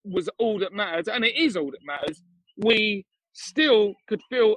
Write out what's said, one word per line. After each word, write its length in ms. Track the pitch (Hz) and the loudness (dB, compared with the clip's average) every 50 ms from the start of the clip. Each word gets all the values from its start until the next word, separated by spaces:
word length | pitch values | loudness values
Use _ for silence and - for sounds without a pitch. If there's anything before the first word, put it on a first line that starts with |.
| - | -12
was 240 | 202 180 185 160 - - - | -6 -4 -4 -4 -4 -4 -2
all 180 | 240 226 214 | -2 0 0
that 160 | 190 190 180 196 | -2 -4 -4 -4
matters, 340 | 208 208 180 165 170 165 | -4 -4 -4 -4 -4 -4
and 160 | 220 214 247 226 | -4 -2 -2 -2
it 120 | 233 214 | 0 0
is 200 | 294 330 285 190 | 0 0 0 0
all 140 | 170 147 139 | -2 -4 -4
that 160 | 131 - 143 | -8 -12 -12
matters, 380 | 143 143 143 143 156 156 - _ _ _ _ _ _ _ | -12 -8 -6 -6 -8 -8 -10 _ _ _ _ _ _ _
we 480 | - 208 226 226 214 214 214 208 196 - _ _ _ _ _ _ | 0 2 2 4 4 2 0 -2 -4 -8 _ _ _ _ _ _
still 600 | - - - - 311 311 294 240 214 208 202 190 - _ | -18 -18 -4 0 2 4 6 6 4 4 2 -2 -8 _
could 140 | - 214 - - | -6 -6 -6 -6
feel 280 | _ 254 247 226 214 214 | _ 2 4 4 4 4